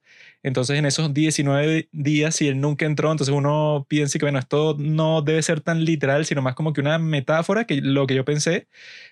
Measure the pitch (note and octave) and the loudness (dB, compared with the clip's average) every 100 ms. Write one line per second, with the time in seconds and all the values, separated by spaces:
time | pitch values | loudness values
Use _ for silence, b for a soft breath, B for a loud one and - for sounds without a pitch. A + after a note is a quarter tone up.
0 | B B B B C#3 B2+ B2 C#3+ D3 D#3 | B B B B -4 -2 0 0 0 0
1 | D#3 C#3+ D#3 D3 C#3 C#3 D3+ D#3+ - D#3 | 0 2 0 2 0 2 2 0 -4 -4
2 | C#3 D3+ D3+ - D3 C3+ D3 C#3+ D3+ D3+ | 0 2 0 0 0 0 0 0 0 0
3 | D3+ D#3 C#3 C#3+ C#3+ D3+ D3+ D3 - D3+ | 0 0 0 0 2 2 0 0 0 0
4 | C#3+ D3+ C#3+ C#3 - D3 D#3 D3+ D3 D#3 | 0 0 0 -2 0 0 0 0 0 0
5 | D#3+ D#3+ D3 D#3+ D#3 D#3 - E3 D#3+ D3+ | 2 2 2 0 0 -2 -2 0 0 0
6 | C#3 C#3+ D#3 C#3+ C3 B2+ D#3 C#3+ C#3+ E3 | 2 0 0 -2 -2 -2 -2 0 0 0
7 | D#3+ D3 B2+ D#3+ E3+ G#3 A3+ C#3+ C3+ C#3 | 0 -2 0 0 2 0 0 -2 0 2
8 | C3+ C3+ C3 D3 D#3+ F#3+ - B B B | 2 0 0 0 0 -2 -4 B B B
9 | B | B